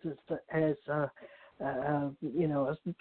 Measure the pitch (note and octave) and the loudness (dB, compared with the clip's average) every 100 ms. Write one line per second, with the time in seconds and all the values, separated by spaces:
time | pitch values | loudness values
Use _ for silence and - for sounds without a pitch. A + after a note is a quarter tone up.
0 | E3 C#3 - F3 - D#3+ D#3 C#3+ - D3+ | -6 -8 -6 -8 -2 2 2 2 -2 0
1 | C#3+ - - - - - C#3 C3 C#3+ D3 | -2 -4 -20 -20 -20 -6 -4 -2 0 0
2 | C#3+ C#3+ D3+ C#3+ D#3 C#3+ C3+ D#3 F3 - | 0 -4 -4 0 2 2 0 -2 -6 2